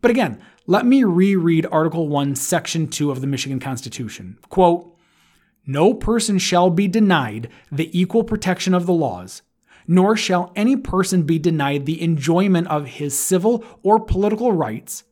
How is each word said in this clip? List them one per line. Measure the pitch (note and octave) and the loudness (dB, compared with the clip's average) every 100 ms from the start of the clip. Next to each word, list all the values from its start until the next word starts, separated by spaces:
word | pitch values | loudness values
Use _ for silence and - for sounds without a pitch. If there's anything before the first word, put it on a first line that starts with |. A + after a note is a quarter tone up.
But | A#3+ | 2
again, | A#3+ F3+ G#2+ - _ - | 2 -2 -6 -18 _ 0
let | F#3+ B3 | 2 4
me | C4+ | 4
reread | A3+ F3 G3 G3 E3+ D#3+ D#3 | 4 4 4 4 2 2 2
Article | D#3 D#3+ E3 D#3 | 0 0 -2 -2
One, | C#3+ C#3+ C#3 | 0 -2 -4
Section | - E3+ E3 E3 D#3 | -2 -4 -2 -4 -4
Two | - D3 | -2 -4
of | C3 | -4
the | C3+ | -4
Michigan | C3+ C#3 C3+ | -4 -6 -6
Constitution. | C3+ B2 B2 - A2 - F#2 - _ | -6 -10 -10 -12 -12 -12 -18 -20 _
Quote, | - F3+ E3+ - _ _ _ _ _ _ _ - | 2 4 4 -4 _ _ _ _ _ _ _ -8
"No | C#3 F#3 | 2 2
person | A3 - A#3 A3 F#3+ | 2 -2 -2 0 -2
shall | - F3+ F3+ | 0 2 2
be | E3+ G3+ | 2 0
denied | A3 G#3 E3 B2 G#2+ A#2+ - _ | 2 4 2 0 -8 -12 -16 _
the | C#3 D#3+ | -6 -4
equal | F3 F3+ A3+ | -2 0 0
protection | G#3+ G#3+ F#3+ F3+ - | -2 -4 -2 -2 0
of | F3+ F3 | 0 2
the | |
laws, | F3 C#3 F2+ F2+ - _ _ _ _ - | 0 -2 -6 -14 -20 _ _ _ _ 0
nor | F3+ F#3+ A3 | 4 4 2
shall | - F3+ F3+ | 2 0 -2
any | - A3 C4+ | -2 2 0
person | - F3+ F#3 F#3 | 0 -2 2 0
be | D3+ D#3+ | 2 0
denied | E3 D#3+ C#3 C#3+ | 0 0 0 -2
the | C#3 D#3+ | -4 -4
enjoyment | E3+ D#3+ C3+ E3 G3 F3+ F3 | -2 0 2 2 4 2 0
of | D3+ C#3+ | -4 -6
his | - D3 - | -8 -6 -4
civil | - F#3 G#3 A#3 A3+ - | 0 0 2 0 -4 -6
or | F#3+ A3 | 2 2
political | A3 F#3 G#3 G#3+ A#3+ | 2 0 0 0 0
rights | F#3 B2 A2 - - _ | 0 -2 -6 -12 -16 _